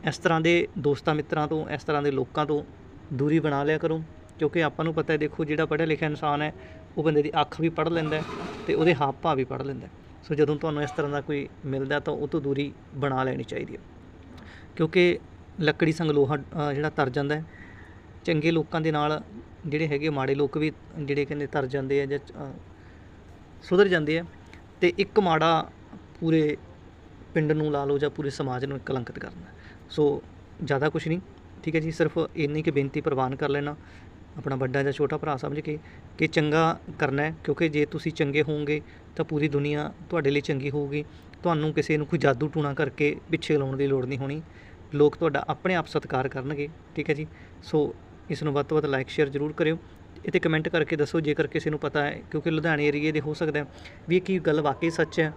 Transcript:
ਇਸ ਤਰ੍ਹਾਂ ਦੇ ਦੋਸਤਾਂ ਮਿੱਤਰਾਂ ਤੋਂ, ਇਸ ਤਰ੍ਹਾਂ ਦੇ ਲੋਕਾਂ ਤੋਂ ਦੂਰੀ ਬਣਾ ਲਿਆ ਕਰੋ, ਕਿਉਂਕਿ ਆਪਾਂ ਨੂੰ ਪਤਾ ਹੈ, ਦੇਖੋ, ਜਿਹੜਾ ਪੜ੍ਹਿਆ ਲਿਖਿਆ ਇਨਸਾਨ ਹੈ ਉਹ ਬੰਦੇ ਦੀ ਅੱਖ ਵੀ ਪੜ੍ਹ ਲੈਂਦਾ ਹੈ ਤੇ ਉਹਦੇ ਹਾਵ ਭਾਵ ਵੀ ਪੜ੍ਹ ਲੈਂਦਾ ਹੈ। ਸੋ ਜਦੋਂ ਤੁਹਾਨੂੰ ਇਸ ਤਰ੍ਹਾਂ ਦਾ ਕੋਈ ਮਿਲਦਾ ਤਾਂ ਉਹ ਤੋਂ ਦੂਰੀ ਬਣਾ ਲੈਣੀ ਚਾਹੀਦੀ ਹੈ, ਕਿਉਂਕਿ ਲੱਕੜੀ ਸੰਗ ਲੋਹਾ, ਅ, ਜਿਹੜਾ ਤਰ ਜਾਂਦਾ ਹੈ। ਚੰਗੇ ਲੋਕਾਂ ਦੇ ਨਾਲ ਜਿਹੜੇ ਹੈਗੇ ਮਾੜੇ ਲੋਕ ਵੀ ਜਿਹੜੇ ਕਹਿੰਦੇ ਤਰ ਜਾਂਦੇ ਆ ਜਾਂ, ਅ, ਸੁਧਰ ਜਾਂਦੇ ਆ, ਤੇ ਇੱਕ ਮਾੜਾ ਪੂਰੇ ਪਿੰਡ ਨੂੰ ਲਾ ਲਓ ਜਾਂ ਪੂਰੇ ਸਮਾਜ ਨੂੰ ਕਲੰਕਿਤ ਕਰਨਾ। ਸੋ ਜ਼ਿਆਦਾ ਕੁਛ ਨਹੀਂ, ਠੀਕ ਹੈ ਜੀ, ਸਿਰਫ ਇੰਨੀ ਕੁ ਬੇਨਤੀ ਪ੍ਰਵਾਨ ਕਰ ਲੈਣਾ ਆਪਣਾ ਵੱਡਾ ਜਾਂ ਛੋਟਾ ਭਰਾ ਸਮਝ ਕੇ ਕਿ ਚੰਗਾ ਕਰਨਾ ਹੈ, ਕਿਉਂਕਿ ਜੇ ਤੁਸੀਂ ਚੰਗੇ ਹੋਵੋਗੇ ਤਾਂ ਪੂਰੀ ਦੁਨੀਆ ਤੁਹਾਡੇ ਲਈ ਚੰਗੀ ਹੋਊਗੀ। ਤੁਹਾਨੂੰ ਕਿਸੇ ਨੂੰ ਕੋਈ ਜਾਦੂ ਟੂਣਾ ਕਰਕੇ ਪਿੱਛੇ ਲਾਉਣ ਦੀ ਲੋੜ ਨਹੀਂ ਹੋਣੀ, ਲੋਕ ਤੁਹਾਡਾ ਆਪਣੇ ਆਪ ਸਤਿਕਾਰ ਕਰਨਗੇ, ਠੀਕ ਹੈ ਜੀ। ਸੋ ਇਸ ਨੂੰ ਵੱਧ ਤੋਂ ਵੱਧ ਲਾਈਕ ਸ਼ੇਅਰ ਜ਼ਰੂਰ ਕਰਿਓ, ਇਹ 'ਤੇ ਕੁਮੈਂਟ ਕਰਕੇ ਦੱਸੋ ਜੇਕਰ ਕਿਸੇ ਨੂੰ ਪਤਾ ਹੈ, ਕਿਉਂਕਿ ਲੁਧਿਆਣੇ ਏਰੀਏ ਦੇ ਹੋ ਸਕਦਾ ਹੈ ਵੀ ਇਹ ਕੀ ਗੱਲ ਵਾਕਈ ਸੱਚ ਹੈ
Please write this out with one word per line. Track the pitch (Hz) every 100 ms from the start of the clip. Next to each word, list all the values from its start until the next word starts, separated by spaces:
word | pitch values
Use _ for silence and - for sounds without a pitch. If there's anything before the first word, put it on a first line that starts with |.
| 156
ਇਸ | -
ਤਰ੍ਹਾਂ | 185 160
ਦੇ | 160 170 - -
ਦੋਸਤਾਂ | 143 139 - 151
ਮਿੱਤਰਾਂ | 151 156 151
ਤੋਂ, | 156 -
ਇਸ | 147
ਤਰ੍ਹਾਂ | - 147
ਦੇ | 143
ਲੋਕਾਂ | 135 127 - 147
ਤੋਂ | 147 143 - - - -
ਦੂਰੀ | 131 147 160
ਬਣਾ | 151 139
ਲਿਆ | 143 156
ਕਰੋ, | 165 160 160 - - -
ਕਿਉਂਕਿ | 147 170
ਆਪਾਂ | 151 - 160
ਨੂੰ |
ਪਤਾ | 160 156
ਹੈ, | 156
ਦੇਖੋ, | 151 - 151
ਜਿਹੜਾ | 151 156
ਪੜ੍ਹਿਆ | 151 165
ਲਿਖਿਆ | 151 156
ਇਨਸਾਨ | 151 151 147
ਹੈ | 151 - - - - -
ਉਹ |
ਬੰਦੇ | 156 151
ਦੀ | 147 160
ਅੱਖ | 147 -
ਵੀ | 165
ਪੜ੍ਹ | 160 160
ਲੈਂਦਾ | 165 156 156
ਹੈ | 156 - - - -
ਤੇ |
ਉਹਦੇ | 151 160 139
ਹਾਵ | 139 135
ਭਾਵ | 165 139
ਵੀ |
ਪੜ੍ਹ | 127 127
ਲੈਂਦਾ | 139 131 -
ਹੈ। | - - -
ਸੋ | - 151
ਜਦੋਂ | 147 151
ਤੁਹਾਨੂੰ | 160 147
ਇਸ | 143
ਤਰ੍ਹਾਂ | - 143
ਦਾ | 143
ਕੋਈ | 147 143 - - 139
ਮਿਲਦਾ | 135 135 147
ਤਾਂ | 147
ਉਹ | 147 143
ਤੋਂ | 165
ਦੂਰੀ | 139 139 143 - - 135
ਬਣਾ | 139 131
ਲੈਣੀ | 131 131
ਚਾਹੀਦੀ | 127 - 135 -
ਹੈ, | - - - - - - - - - -
ਕਿਉਂਕਿ | 160 185 175 175 - - - -
ਲੱਕੜੀ | 151 151 165
ਸੰਗ | 156 165
ਲੋਹਾ, | 143 131 147
ਅ, | 135 170 147
ਜਿਹੜਾ | 139 151
ਤਰ | 151 135
ਜਾਂਦਾ | 131 139 151
ਹੈ। | 160 - - - - - - -
ਚੰਗੇ | - 156 160
ਲੋਕਾਂ | 165 156 165
ਦੇ | 160
ਨਾਲ | 151 147 151 - - - - 151
ਜਿਹੜੇ | 151 160
ਹੈਗੇ | 143 156
ਮਾੜੇ | 143 131 139
ਲੋਕ | 143 156
ਵੀ | 156 - - -
ਜਿਹੜੇ | 143 143 139
ਕਹਿੰਦੇ | 147 139
ਤਰ | 151 131
ਜਾਂਦੇ | 139 131 139
ਆ | 139
ਜਾਂ, | 139
ਅ, | 139 - 139 135 - - - - - - - - - -
ਸੁਧਰ | - 180 202
ਜਾਂਦੇ | 175 151 160
ਆ, | 170 - - - - -
ਤੇ | 180 -
ਇੱਕ | 196 214
ਮਾੜਾ | 190 160 160 160 - - - - - -
ਪੂਰੇ | 165 160 151 - - - - - - - -
ਪਿੰਡ | 160 151
ਨੂੰ | 156 151
ਲਾ | 143 139
ਲਓ | 143
ਜਾਂ | 143
ਪੂਰੇ | - 143
ਸਮਾਜ | 131 139 123 139
ਨੂੰ | 139
ਕਲੰਕਿਤ | - 135 117 -
ਕਰਨਾ। | - - - - - - -
ਸੋ | - 147 143 - - - -
ਜ਼ਿਆਦਾ | 156 139 151
ਕੁਛ | 160 156
ਨਹੀਂ, | 170 - - - -
ਠੀਕ | - 160
ਹੈ |
ਜੀ, | 156
ਸਿਰਫ | 156 160 165 160 -
ਇੰਨੀ | 147 151
ਕੁ | 160
ਬੇਨਤੀ | 139 139 151
ਪ੍ਰਵਾਨ | 151 135 131 131
ਕਰ | 147
ਲੈਣਾ | 143 147 151 - - - - - -
ਆਪਣਾ | 139 131
ਵੱਡਾ | 131 139
ਜਾਂ | 139
ਛੋਟਾ | 135 143 151
ਭਰਾ | 156 135
ਸਮਝ | 147 143
ਕੇ | 156 151 - - - -
ਕਿ | 156
ਚੰਗਾ | 165 151 156 165 - - -
ਕਰਨਾ | 143 139
ਹੈ, | 151 160
ਕਿਉਂਕਿ | - 143 165
ਜੇ | 147 147
ਤੁਸੀਂ | 156 160
ਚੰਗੇ | 151 143 143
ਹੋਵੋਗੇ | 151 151 147 151 - - - -
ਤਾਂ | 156
ਪੂਰੀ | 151 151
ਦੁਨੀਆ | 143 143 147 151 - -
ਤੁਹਾਡੇ | 175 139
ਲਈ | 143
ਚੰਗੀ | 143 139 139
ਹੋਊਗੀ। | 147 143 147 147 - - -
ਤੁਹਾਨੂੰ | 175 160 156
ਕਿਸੇ | 156 147 151
ਨੂੰ | 147
ਕੋਈ | 160
ਜਾਦੂ | 139 127 151
ਟੂਣਾ | 156 147
ਕਰਕੇ | 135 143 - 147 - -
ਪਿੱਛੇ | 160 - 151
ਲਾਉਣ | 135 135
ਦੀ | 139
ਲੋੜ | 135 127
ਨਹੀਂ | 135
ਹੋਣੀ, | 135 151 - - - - -
ਲੋਕ | 143 147 147
ਤੁਹਾਡਾ | 165 143 -
ਆਪਣੇ | 147 185 180
ਆਪ | 147
ਸਤਿਕਾਰ | 156 - 127 131
ਕਰਨਗੇ, | 135 131 143 143 - - -
ਠੀਕ | 147
ਹੈ | 147
ਜੀ। | 156 - - -
ਸੋ | - 156 143 - - - -
ਇਸ | 156
ਨੂੰ | 151
ਵੱਧ | 139 143
ਤੋਂ | 156
ਵੱਧ | 147
ਲਾਈਕ | 135 131
ਸ਼ੇਅਰ | - 147
ਜ਼ਰੂਰ | 139 147
ਕਰਿਓ, | 151 156 165 - - - - -
ਇਹ |
'ਤੇ | 185
ਕੁਮੈਂਟ | 170 156 160
ਕਰਕੇ | 170 147 156
ਦੱਸੋ | 147 170
ਜੇਕਰ | 147 143 143
ਕਿਸੇ | 156 -
ਨੂੰ | 151
ਪਤਾ | 147 151
ਹੈ, | 143 - -
ਕਿਉਂਕਿ | 156 165
ਲੁਧਿਆਣੇ | 160 160 151 147
ਏਰੀਏ | 147 156
ਦੇ | 156
ਹੋ | 143
ਸਕਦਾ | 151 160 147
ਹੈ | 139 - - - -
ਵੀ | 180
ਇਹ |
ਕੀ | 180 185
ਗੱਲ | 160 151
ਵਾਕਈ | 151 - 165
ਸੱਚ | 165 156 -
ਹੈ | 156